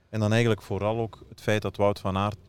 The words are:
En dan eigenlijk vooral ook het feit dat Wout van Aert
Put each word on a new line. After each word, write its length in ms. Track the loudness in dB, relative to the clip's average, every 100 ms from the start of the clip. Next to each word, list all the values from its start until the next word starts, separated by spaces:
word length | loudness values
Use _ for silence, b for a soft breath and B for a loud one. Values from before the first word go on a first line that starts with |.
| b
En 120 | -2
dan 100 | 2
eigenlijk 300 | 4 4 0
vooral 360 | -2 -2 -2 -2
ook 260 | -4 -10 -20
het 120 | -6
feit 220 | 0 0
dat 140 | 0 0
Wout 240 | 0 0
van 160 | -2 0
Aert 220 | -2 -4